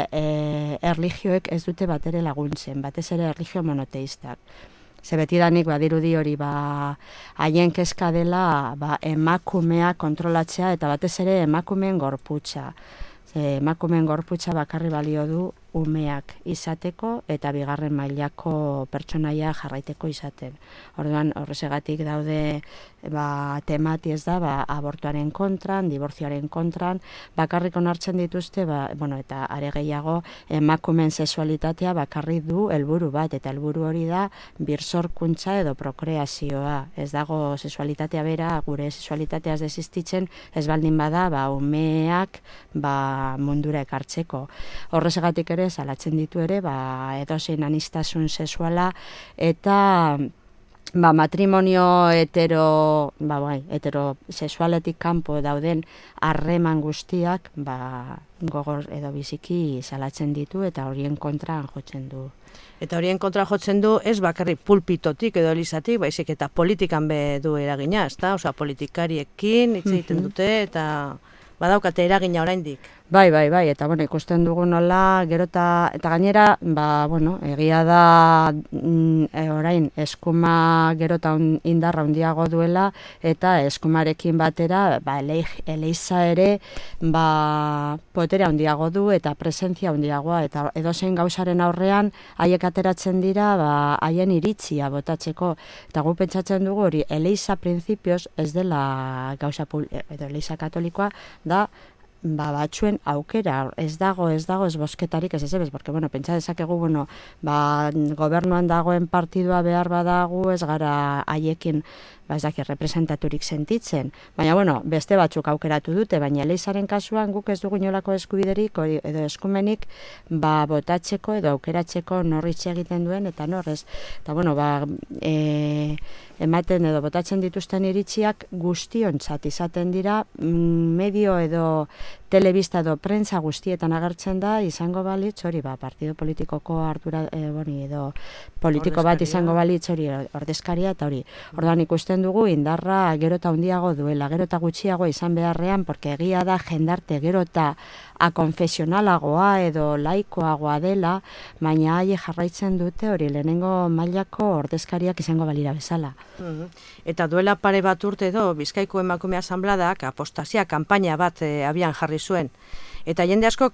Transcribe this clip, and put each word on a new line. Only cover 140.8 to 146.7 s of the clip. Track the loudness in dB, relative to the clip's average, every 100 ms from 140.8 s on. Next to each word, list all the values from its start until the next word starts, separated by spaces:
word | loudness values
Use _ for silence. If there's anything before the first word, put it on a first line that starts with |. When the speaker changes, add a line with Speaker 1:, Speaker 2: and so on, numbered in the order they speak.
| -2
Speaker 1:
eta | -2 -2
hori. | -4 -6 -16 -12 -2
Orduan | 2 4
ikusten | 2 0 0 0
dugu | 2 4 4
indarra | 4 2 0 0 2 2 2
gero | 2 2
eta | 0
handiago | 0 2 2 0 0
duela, | 0 0 0
gero | 0
eta | 0 0
gutxiago | -2 -2 -2 0 0
izan | 0 0 0
beharrean, | 0 0 0 0 -2
porque | -4 -6
egia | -2 0 0
da | 2 0
jendarte | -2